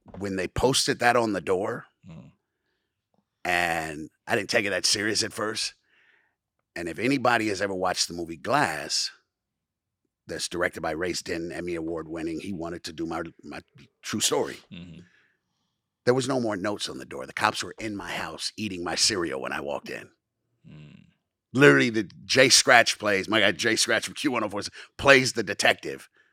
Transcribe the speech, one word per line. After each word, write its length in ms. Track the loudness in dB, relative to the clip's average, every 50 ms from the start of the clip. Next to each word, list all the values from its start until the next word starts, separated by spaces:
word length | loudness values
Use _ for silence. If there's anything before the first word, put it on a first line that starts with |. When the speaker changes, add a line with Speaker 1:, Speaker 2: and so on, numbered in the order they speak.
| _ -18 -12 -8
Speaker 1:
when 160 | -6 -4 -2
they 120 | -2 -4 -4
posted 500 | 0 2 2 4 4 2 2 0 0 2
that 160 | 4 4 6
on 160 | 4 4 2 0
the 60 | -2
door, 440 | 0 0 0 0 0 -2 -6 -8 -10 -16 _ _ -20
Speaker 2:
Mm. 240 | -20 -18 -18 -20 -20 -20 _ _ _ _ _ _ _ _ _ _ _ _ _ _ _ _ _ _ _ _ _ -4
Speaker 1:
and 640 | -2 0 0 0 0 0 -2 -4 -6 -8 -10 -12 -14 _ _ _
I 80 | -4 -2
didn't 140 | -2 0 0
take 160 | 0 0 0
it 60 | 0
that 140 | -2 0 0
serious 380 | 0 0 0 0 -2 -2 -2 -4
at 80 | -4 -6
first. 400 | -6 -6 -6 -4 -4 -6 -6 -8 _ _ _ _ _ _ _ _ _ _ _ _ _ _ _ _ _ _ _ -12
And 140 | -10 -10 -8
if 100 | -6 -2
anybody 480 | -2 0 0 2 2 2 2 2 0
has 140 | 0 -2 -2
ever 120 | -4 -4 -4
watched 340 | -2 -2 -2 -2 -2 -4 -4
the 40 | -6
movie 220 | -8 -8 -10 -10
Glass, 760 | -8 -4 -2 0 0 0 0 -2 -6 -6 -6 -4 -4 -4 -6 -10 _ _ _ _ _ _ _ _ _ _ _ _ _ _ _ _ _ _ _ _ _ _
that's 220 | -12 -10 -8 -8 -6
directed 320 | -4 -2 -2 -2 -2 -4
by 100 | -6 -4
Race 300 | -4 -4 -4 -4 -4 -4
Denton, 300 | -6 -6 -6 -6 -6 -8
Emmy 240 | -8 -8 -8 -6 -6
Award 320 | -6 -6 -6 -6 -8 -8 -8
winning, 320 | -8 -8 -6 -6 -6 -6
he 100 | -8 -8
wanted 320 | -8 -8 -8 -8 -10 -10 -12
to 100 | -12 -10
do 120 | -8 -6
my, 160 | -6 -6 -6 -8 -8 -12 _ -18
my 180 | -16 -16 -16 -16 _ _ -20 -20 -20 _ _
true 180 | -10 -6 -4 -2
story. 380 | 0 0 0 0 -2 -2 -6 -12 -16 -18
Speaker 2:
Mm-hmm. 300 | -18 -16 -16 -16 -18 -20 -20 _ _ _ _ _ _ _ _ _ _ _ _ _ _ _ _ _ _ _ 0
Speaker 1:
There 80 | 0 0
was 140 | 0 0
no 120 | -2 -2 -2
more 160 | -2 -2 -4
notes 320 | -4 -4 -6 -6 -6 -8 -8
on 80 | -10
the 80 | -12 -14
door. 200 | -14 -12 -12 -12
The 80 | -10 -4
cops 300 | 0 0 0 0 -2 -6
were 120 | -8 -10 -10
in 160 | -8 -8 -8
my 160 | -8 -8 -8
house 400 | -8 -8 -8 -8 -8 -8 -8 -8 -6
eating 260 | -6 -8 -6 -6 -6 -4
my 120 | -4 0
cereal 460 | 0 0 0 0 0 -2 -2 -4 -6
when 120 | -6 -6 -8
I 80 | -6
walked 280 | -6 -6 -6 -6 -8 -10
in. 200 | -12 -12 -14 -16 _ _ _ _ _ _ _ _ _ _ _ -20
Speaker 2:
Mm. 300 | -20 -20 -20 -20 -20 -20 -20 _ _ _ _ _ _ _ _ _ 6
Speaker 1:
Literally, 360 | 8 10 10 10 8 6 4
the 180 | 2 0 -2 -4 -6 -10 -6
Jay 240 | 2 6 6 8 8
Scratch 480 | 8 6 8 8 8 8 8 6 2
plays, 320 | -2 0 0 0 0 0 0
my 100 | 2 4
guy 120 | 4 2
Jay 240 | 2 2 0 0 2
Scratch 300 | 2 2 2 0 0 -2
from 100 | -4 -6
Q 160 | -4 -2 -2
one 120 | 0 -2 -2
oh 60 | -4
four 140 | -4 -6 -8 -8 -12 -16 -20 -16 _
plays 360 | 4 8 8 10 10 8 4 0
the 100 | -2 -4
detective, 640 | -4 -2 2 2 2 2 0 -2 -10 -10 -10 -12 -20 _ _ _ _